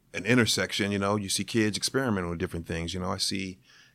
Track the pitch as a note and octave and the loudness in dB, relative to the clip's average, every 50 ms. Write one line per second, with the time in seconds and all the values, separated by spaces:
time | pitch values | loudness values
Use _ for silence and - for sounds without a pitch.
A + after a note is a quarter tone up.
0 | _ _ - F2 F#2 G#2+ B2 B2+ A2 - - G#2 F#2 F#2 - - G2+ G2+ G2+ G2 | _ _ -10 -6 0 4 4 6 6 4 2 0 0 -2 0 0 0 2 2 2
1 | G2 G2 G#2 G#2+ G2 F#2+ - - G2 - - A2+ G#2+ G#2+ F#2 F#2+ - - - C3 | 2 2 2 0 0 -2 -2 -2 -2 0 2 2 2 2 2 -2 -4 -2 0 0
2 | C3+ A#2+ G#2 F#2+ F2+ E2+ E2+ E2 F2+ E2+ - E2+ D#2+ - E2 E2 E2+ E2 F2+ F#2 | 0 2 0 0 0 -2 -2 -2 -4 -4 -4 -6 -6 -4 -4 -4 -4 -4 -4 -4
3 | F#2 F#2 G2 F#2+ - - G2+ G2 F#2+ F#2 F#2 - _ - - - - _ | -4 -4 -2 -2 -2 -2 -2 -4 -4 -6 -8 -12 _ -20 -20 -20 -20 _